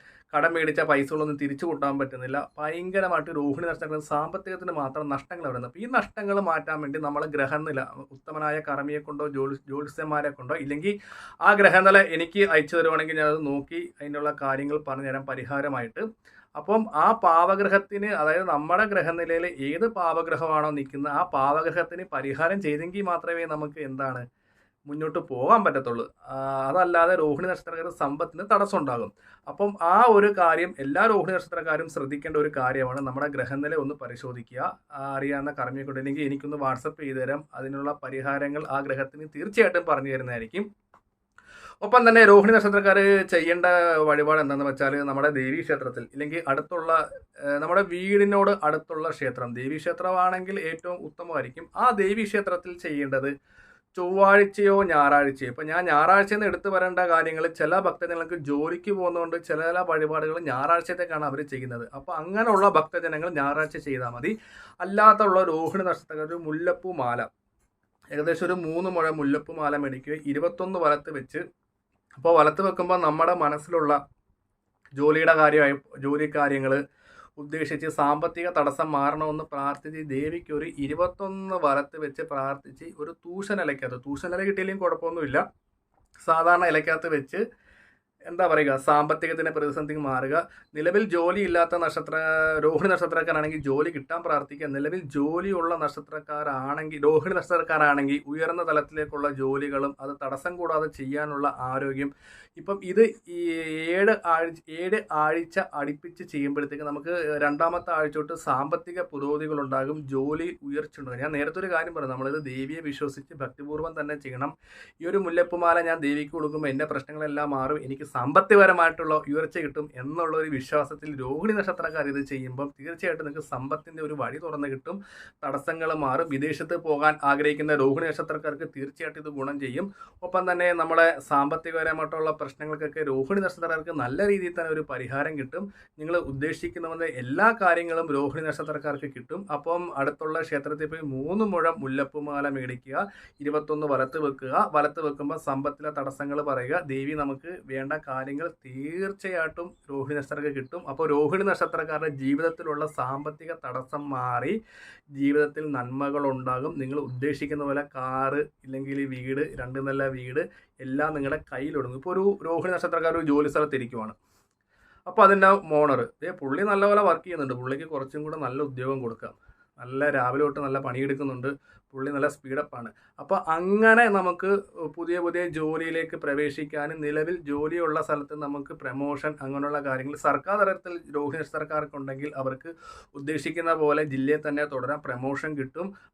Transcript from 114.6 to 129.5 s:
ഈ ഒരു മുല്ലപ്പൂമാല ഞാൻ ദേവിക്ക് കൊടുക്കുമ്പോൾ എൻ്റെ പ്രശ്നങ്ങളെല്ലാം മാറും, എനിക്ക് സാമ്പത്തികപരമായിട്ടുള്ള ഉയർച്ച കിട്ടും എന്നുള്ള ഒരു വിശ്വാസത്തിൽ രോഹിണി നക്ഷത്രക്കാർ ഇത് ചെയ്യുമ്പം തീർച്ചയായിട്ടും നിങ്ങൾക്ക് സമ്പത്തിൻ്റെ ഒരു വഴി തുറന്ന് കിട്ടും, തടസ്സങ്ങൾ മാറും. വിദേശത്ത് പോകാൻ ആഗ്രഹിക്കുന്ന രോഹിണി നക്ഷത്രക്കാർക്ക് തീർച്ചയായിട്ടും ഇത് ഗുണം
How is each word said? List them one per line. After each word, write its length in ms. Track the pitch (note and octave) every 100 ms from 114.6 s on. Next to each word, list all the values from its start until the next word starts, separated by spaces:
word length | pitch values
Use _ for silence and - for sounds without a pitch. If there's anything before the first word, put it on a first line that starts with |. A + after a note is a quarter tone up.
| _ - - -
ഈ 100 | E3+
ഒരു 80 | G3 F3
മുല്ലപ്പൂമാല 540 | E3+ F3 F3 E3+ E3+ E3+
ഞാൻ 100 | E3 C#3+
ദേവിക്ക് 260 | D3 D3 E3
കൊടുക്കുമ്പോൾ 340 | D3+ D3+ D3
എൻ്റെ 140 | C3+ D3+
പ്രശ്നങ്ങളെല്ലാം 560 | D3 C3+ D3+ D3+ D3 D3 C3+
മാറും, 220 | C3+ D3+ C3
എനിക്ക് 200 | C3+ D3
സാമ്പത്തികപരമായിട്ടുള്ള 1000 | B2+ B2+ F3 G3 G3+ F#3+ F3+ E3 E3 D#3 D3+ D3
ഉയർച്ച 300 | D3+ D#3+ F3
കിട്ടും 220 | D3 D3+ D3+ B2+
എന്നുള്ള 340 | C3+ E3 D#3+ D#3
ഒരു 80 | D#3 C3+
വിശ്വാസത്തിൽ 540 | C3 D3+ C#3+ D3+ D3+ C#3
രോഹിണി 320 | B2+ D3+ G#3+ G#3+
നക്ഷത്രക്കാർ 460 | G3 F3 D#3+ D#3 C#3+
ഇത് 80 | C#3 C#3
ചെയ്യുമ്പം 360 | C3+ B2+ B2+ C#3+ C#3
തീർച്ചയായിട്ടും 460 | D3+ E3 F#3 D#3+ D3
നിങ്ങൾക്ക് 220 | D3 D3
സമ്പത്തിൻ്റെ 500 | B2+ C3+ D#3 E3 D#3 D3+
ഒരു 80 | D3
വഴി 160 | A#2+ D3
തുറന്ന് 240 | E3 D3+ C#3+
കിട്ടും, 240 | C3+ D#3+ G3 G3 - - -
തടസ്സങ്ങൾ 460 | C#3+ D#3+ E3 E3 D#3+ D#3
മാറും. 240 | C#3 C#3 E3
വിദേശത്ത് 420 | C3+ D3+ - E3 F3 D#3+
പോകാൻ 280 | C#3+ D3+ D3 C#3+
ആഗ്രഹിക്കുന്ന 460 | C#3+ D3 D3 D3+ D3
രോഹിണി 240 | C3+ C#3+ E3
നക്ഷത്രക്കാർക്ക് 560 | D3+ D#3 D#3 D3+ D3 D#3+
തീർച്ചയായിട്ടും 460 | C#3 C#3 - D#3 D3+
ഇത് 80 | D3+ C#3
ഗുണം 180 | C#3